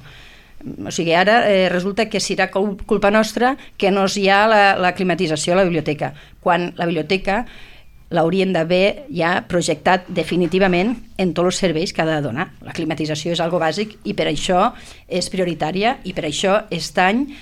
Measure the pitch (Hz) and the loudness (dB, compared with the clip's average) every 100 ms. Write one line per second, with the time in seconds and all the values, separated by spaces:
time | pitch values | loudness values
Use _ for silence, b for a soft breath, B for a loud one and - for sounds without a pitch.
0 | - B B B B B - - 175 175 | -16 B B B B B -14 -10 -8 -4
1 | 165 165 196 233 208 190 185 180 190 202 | 2 2 4 4 4 2 2 0 -2 -2
2 | 214 196 - 196 185 190 208 196 - 208 | -2 -2 -4 -2 -2 0 -2 -4 -2 0
3 | 202 220 220 - 247 285 B - 196 196 | 4 4 2 2 0 0 B -2 0 2
4 | 190 208 190 196 220 214 202 190 180 180 | 0 2 2 4 6 6 6 4 0 0
5 | 185 170 170 151 175 180 185 170 156 147 | 0 0 0 -2 0 2 2 0 -2 -4
6 | 143 147 B B 180 175 175 - 170 165 | -6 -8 B B 0 0 0 -4 -2 -2
7 | 151 190 190 208 - B B B B - | -2 -2 -2 -4 -4 B B B B -20
8 | - 170 160 190 190 175 160 180 196 - | -4 0 2 2 2 0 2 2 2 0
9 | - 175 160 226 - 175 170 151 190 185 | -6 -2 0 0 0 -2 -2 0 2 2
10 | - 175 160 175 170 185 190 175 214 233 | 0 -4 -2 0 0 2 2 2 0 -4
11 | - - 185 156 180 - 185 156 202 - | -8 -4 -2 0 -2 0 -2 -2 -2 -2
12 | 160 156 143 123 185 - - 160 156 156 | 0 0 -2 -4 -8 -10 -12 -8 -6 -4
13 | 156 151 175 170 170 175 160 180 214 - | -4 -4 -4 -2 0 0 0 -2 -6 -8
14 | 202 - 160 151 - 180 226 - B B | -6 -2 -2 -2 0 2 2 -2 B B
15 | B 180 175 185 180 165 160 180 220 262 | B -6 -4 -2 -2 -2 -4 -2 -2 -2
16 | 185 170 156 - 196 208 - 170 - - | -6 -6 -6 -2 0 0 -2 -8 -4 0
17 | 185 226 285 B | 2 2 -2 B